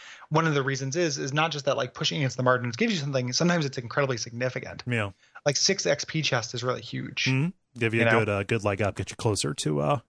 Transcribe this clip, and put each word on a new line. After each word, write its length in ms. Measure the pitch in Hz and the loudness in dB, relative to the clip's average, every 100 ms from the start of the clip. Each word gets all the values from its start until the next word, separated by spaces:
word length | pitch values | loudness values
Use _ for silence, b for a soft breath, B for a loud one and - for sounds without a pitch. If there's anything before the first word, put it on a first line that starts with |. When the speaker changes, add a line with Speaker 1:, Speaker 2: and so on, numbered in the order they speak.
| B B B | B B B
Speaker 1:
one 180 | 156 160 | 2 4
of 80 | 143 | 2
the 80 | |
reasons 320 | 135 135 135 151 | 2 -2 -2 0
is, 240 | 170 143 | 0 0
is 120 | 143 | -2
not 200 | 147 160 | 0 0
just 140 | 147 139 | 0 0
that, 120 | 123 | 0
like, 160 | 127 | -2
pushing 240 | - 151 165 | -2 -2 0
against 180 | 131 - | -2 2
the 60 | |
margins 340 | 127 127 123 117 | 4 4 2 0
gives 160 | 226 | 0
you 60 | 190 | 0
something. 320 | 143 135 123 | 0 0 0
Sometimes 340 | - 170 175 139 | 2 2 2 0
it's 100 | 135 | -4
incredibly 400 | 117 147 139 117 | -4 0 0 0
significant. 640 | 117 117 127 123 - 98 - | -6 -4 -4 -4 -10 -10 -4
Speaker 2:
Yeah. 240 | 120 101 - B B 147 | -2 -2 -6 B B -2
Speaker 1:
Like, 120 | 139 | 2
six 280 | - 190 175 | 2 2 0
X 200 | 143 - | 0 -2
P 180 | 160 | -2
chests 320 | 143 127 113 120 | 0 0 -2 -4
is 80 | |
really 180 | 123 120 | -4 -4
huge. 440 | 113 131 120 - 127 | -6 -8 -8 -2 0
Speaker 2:
Mm-hmm. 240 | 131 170 - _ 117 | 2 0 -4 _ -2
Give 160 | 117 | 0
you 80 | 113 | 4
Speaker 1:
You 60 | 113 | 4
Speaker 2:
a 40 | |
Speaker 1:
know? 80 | 113 | 4
Speaker 2:
good, 80 | 104 | 4
uh, 140 | 101 98 | 0 0
good 180 | 117 | 0
leg 180 | 104 98 | 0 0
up, 140 | 101 - | 0 -2
get 160 | 95 | -6
you 40 | - | -2
closer 380 | 117 101 147 | 0 0 -2
to, 260 | 147 151 147 | -2 -2 0
uh, 180 | 147 143 | 0 0